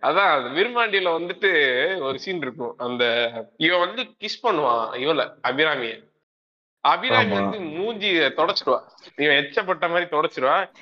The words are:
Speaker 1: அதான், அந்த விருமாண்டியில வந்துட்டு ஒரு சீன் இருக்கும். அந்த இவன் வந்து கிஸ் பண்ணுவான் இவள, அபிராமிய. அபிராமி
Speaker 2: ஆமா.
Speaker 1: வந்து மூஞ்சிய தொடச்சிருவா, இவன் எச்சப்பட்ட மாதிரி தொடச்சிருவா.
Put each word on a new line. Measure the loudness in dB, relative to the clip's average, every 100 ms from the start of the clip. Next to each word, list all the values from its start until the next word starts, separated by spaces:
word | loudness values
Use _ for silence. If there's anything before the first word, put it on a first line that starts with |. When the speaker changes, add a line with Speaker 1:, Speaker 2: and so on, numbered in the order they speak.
Speaker 1:
அதான், | -2 2 4
அந்த | 2 0
விருமாண்டியில | 0 0 0 0 0 0
வந்துட்டு | -2 -4 -2 0 4 2 2 0 -2
ஒரு | -4 -6
சீன் | -6 -6
இருக்கும். | -6 -8 -10 -6
அந்த | -6 0 0 2 0 -4 -12 -2
இவன் | 0 2
வந்து | 0 -2 -10 _
கிஸ் | -12 -4 -2
பண்ணுவான் | 0 2 0 -2 -4
இவள, | -2 0 -2 -4
அபிராமிய. | -4 0 0 0 -6 -10 -16 _ _ _ _ _ _ _
அபிராமி | 0 2 2 2 2
Speaker 2:
ஆமா. | 0
Speaker 1:
வந்து | -2 -4
மூஞ்சிய | -8 -6 -6 -4 0 2 2
தொடச்சிருவா, | 2 0 0 0 0 -2 -20 -14 -2
இவன் | 2 2
எச்சப்பட்ட | 2 -2 -2 -2 0
மாதிரி | 0
தொடச்சிருவா. | 0 0 0 0 2 2 0 -8